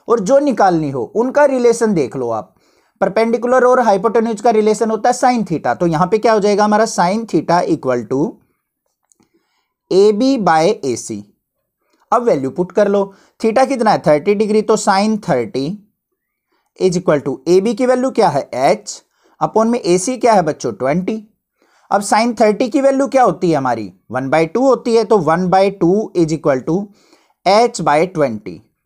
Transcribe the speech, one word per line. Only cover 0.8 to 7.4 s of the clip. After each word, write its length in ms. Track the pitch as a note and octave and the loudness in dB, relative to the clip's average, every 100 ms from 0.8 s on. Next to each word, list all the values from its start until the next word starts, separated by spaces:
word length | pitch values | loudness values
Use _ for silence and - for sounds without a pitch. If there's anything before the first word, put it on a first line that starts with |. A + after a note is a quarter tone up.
| D3+ | -2
हो 120 | C3+ G#2+ F#3+ | -6 -6 -4
उनका 280 | B3+ C4+ | -2 2
रिलेशन 500 | D4 C4 A#3+ A3+ A3+ | 2 2 2 2 0
देख 220 | F#3 B2 C3+ | 0 -2 -4
लो 140 | A#2+ | -6
आप। 240 | A2 - _ _ _ _ - | -6 -10 _ _ _ _ -4
परपेंडिकुलर 640 | G3 F#3+ A3+ A#3 A#3+ B3+ | -2 0 0 0 0 2
और 160 | B3 B3+ | 4 2
हाइपोटेन्यूज 600 | A#3 G#3+ A3 A3+ A3+ A3 | 2 2 2 0 -2 -2
का 100 | A#3+ | 0
रिलेशन 400 | A3 G#3+ G#3+ A3+ | 2 2 0 -2
होता 200 | A3 A#3+ | -2 -2
है 40 | |
sine 340 | B3 B3+ B3 G3+ | 0 0 0 -2
theta, 300 | D3+ C3 A#2 | -4 -4 -2
तो 60 | F3 | -2
यहाँ 200 | D#3 F3 | 0 0
पे 120 | A3 | 0
क्या 140 | A#3 | 2
हो 80 | A3 | 2
जाएगा 240 | G3+ G3+ | 2 2
हमारा 200 | G#3 G#3 | 2 2
sine 420 | A3 - F3+ G#3 A3+ | 0 0 -2 -2 -2
theta 360 | E3+ | -4